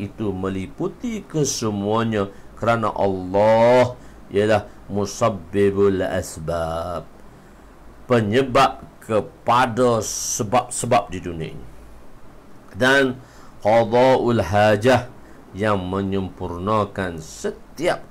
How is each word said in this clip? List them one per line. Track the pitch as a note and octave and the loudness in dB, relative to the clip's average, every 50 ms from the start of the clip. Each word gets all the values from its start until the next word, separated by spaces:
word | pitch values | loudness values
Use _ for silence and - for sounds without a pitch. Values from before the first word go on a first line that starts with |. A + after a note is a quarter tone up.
itu | G2+ G2 - - A2 G2+ F#2 | -10 -10 -8 -6 -6 -4 -4
meliputi | F#2 F#2+ F#2+ F#2+ F#2+ F#2 E2 - - E3 F#3 - - - A#3+ A3+ G3+ - | -4 -4 -4 -4 -4 -6 -8 -8 -6 -8 -8 -8 -8 -10 -8 -8 -10 -10
kesemuanya, | - - D#3 C#3+ - - - A#2 A2 G#2 G2+ G2 G#2 G#2+ A2+ A2+ A2+ A2 G#2 G2 G2+ - - - - - - | -6 -4 -2 -2 -2 -2 -4 -4 -4 -4 -2 -2 0 0 0 0 0 0 -2 -2 -4 -6 -14 -20 -20 -12 -4
kerana | G#2+ A2+ A#2 A2+ A2 G#2 | -2 0 0 0 0 -2
Allah | - - G2 G2 F#2+ F#2 F#2 F2+ F#2 G2+ G#2+ A2 A2+ A2+ A#2 A#2+ B2 B2+ B2 A#2+ - - - - - - - - | -2 -2 -2 -2 -2 -4 -4 -2 2 2 4 4 6 6 6 6 6 6 4 2 0 -8 -18 -20 -20 -20 -10 -4
ialah | - G2 G#2+ G#2+ A2 G#2 - - - - - - | 0 0 2 2 2 0 0 -4 -16 -20 -12 -8
musabbibul | G2 G#2 G2+ F#2+ - - A#2 A2+ G2+ F2+ D#2+ - G2 G2 G2+ G2 F#2 G2 G2+ G2+ G2 F2+ - | -4 -4 -4 -4 -4 -2 -2 -2 -2 -4 -8 -4 0 2 2 2 4 4 2 2 2 0 -2
asbab, | A#1+ E2 F#2 F2 - - E2+ D#2 D#2+ E2+ E2+ E2 D#2+ D#2+ E2 E2+ F2+ F2 D#2+ D#2+ - - - - - - - - - - - - - - - - - - - - | -2 -4 -4 -6 -8 -10 -10 -8 -6 -4 -4 -4 -4 -4 -6 -6 -6 -8 -10 -10 -14 -18 -20 -20 -20 -20 -20 -20 -20 -20 -20 -20 -20 -20 -20 -20 -20 -20 -10 -2
penyebab | - B2 A#2 G#2+ G2+ A2 C3 C3+ B2+ A#2 C3+ C3+ C3 - - - - - - | 2 2 2 2 2 2 0 0 2 2 4 2 2 0 -4 -16 -20 -20 -14
kepada | - - A2 G#2 - - - - - - A#2 B2 C3 A#2+ G#2+ A#2+ B2+ B2 A#2 A2 G2 | -6 -2 0 0 0 -2 -8 -6 -2 2 2 2 2 2 2 2 2 2 2 2 -2
sebab-sebab | - - - - - - - A#2+ G2+ A2+ B2 - - - - - A#2 A#2+ A#2 - | -4 -6 -6 -6 -4 -4 -4 -2 0 0 0 0 -2 -4 -6 -2 2 2 0 0
di | - F#2 F#2 E2 | -2 -6 -8 -8
dunia | F2+ E2 D#2+ D#2 D#2 - | -8 -8 -8 -8 -10 -10
ini, | - - - - - - - - - - - - - - - - - - - - - - - - | -12 -16 -16 -18 -18 -20 -20 -20 -20 -20 -20 -20 -20 -20 -20 -20 -20 -20 -20 -20 -20 -20 -14 -6
dan | G2 B2 C3 C#3 C#3 C3+ C3 B2 B2 - - - - - - - - - | -2 2 2 4 4 2 0 -2 -6 -12 -20 -20 -20 -20 -20 -12 -4 0
qada'ul | G#2 A2 A#2 A2+ G#2 A#2 B2 B2+ C3 C3 - - A#2+ A#2 A2+ F#2+ | 2 4 4 4 4 4 4 6 6 4 4 4 2 2 0 0
hajah, | D#2+ G2+ G#2 G#2 G#2+ G#2+ G#2 G#2+ C3 B2+ B2 B2 - - - - - - - - - - | 2 2 4 4 4 4 4 4 4 4 4 2 -4 -12 -20 -20 -20 -20 -20 -20 -14 -6
yang | F#2 G#2+ G#2+ G#2 F#2+ | -2 0 0 0 0
menyempurnakan | F2+ F#2 F#2+ G2 G2 F#2+ G2 G2 F#2+ F#2 - - F#2 F2 E2+ F2 F#2 G#2 A2 G#2+ G2+ G2 - G2+ F#2+ F2+ E2+ D#2+ | -2 -4 -4 -4 -2 -2 -2 -4 -4 -6 -8 -8 -10 -8 -8 -6 -2 0 0 0 0 -2 -4 -6 -6 -6 -6 -10
setiap | - - - - - G#3 - - - - - - A#3+ - - - - - | -12 -14 -12 -10 -10 -10 -10 -12 -16 -18 -12 -6 -4 -4 -4 -4 -8 -14